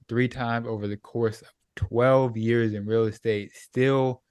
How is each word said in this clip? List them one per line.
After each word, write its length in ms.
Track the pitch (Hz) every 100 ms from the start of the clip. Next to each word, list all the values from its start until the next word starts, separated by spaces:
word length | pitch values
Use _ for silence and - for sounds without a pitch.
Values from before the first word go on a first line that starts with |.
| -
three 200 | 117 123
times 400 | 131 117 117 117
over 200 | 110 101
the 100 | 101
course 440 | - 117 113 107
of 60 | - _ _ -
twelve 640 | - 117 131 131 131 113
years 380 | 113 117 113 104
in 100 | 104
real 200 | 113 110
estate, 480 | - 113 104 101 -
still 680 | - 127 131 135 131 123 _